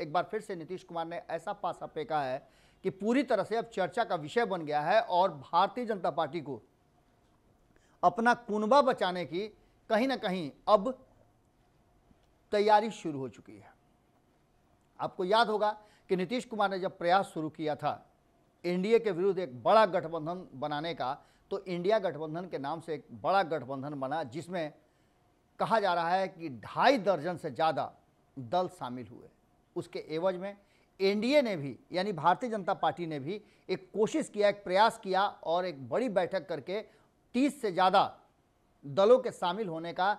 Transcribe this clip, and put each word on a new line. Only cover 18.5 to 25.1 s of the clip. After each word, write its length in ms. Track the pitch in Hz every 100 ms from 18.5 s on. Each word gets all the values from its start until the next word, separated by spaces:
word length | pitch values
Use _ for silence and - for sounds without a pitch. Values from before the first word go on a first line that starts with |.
| _
एनडीए 340 | 175 180 202 226
के 120 | 208
विरुद्ध 280 | 170 196 185
एक 240 | 165 123
बड़ा 220 | 156 220 208
गठबंधन 600 | 175 160 165 156 185 175
बनाने 400 | 131 151 147 165
का, 180 | 143 127 147 _ _ _
तो 80 | 196
इंडिया 380 | 185 175 180 220
गठबंधन 500 | 185 147 156 160 185
के 100 | 156
नाम 220 | 135 160
से 140 | 165
एक 120 | 147 -
बड़ा 300 | 110 147 196
गठबंधन 500 | 165 160 123 139 143
बना, 280 | 143 131 160
जिसमें 480 | 135 143 165 180 151 - _ _ _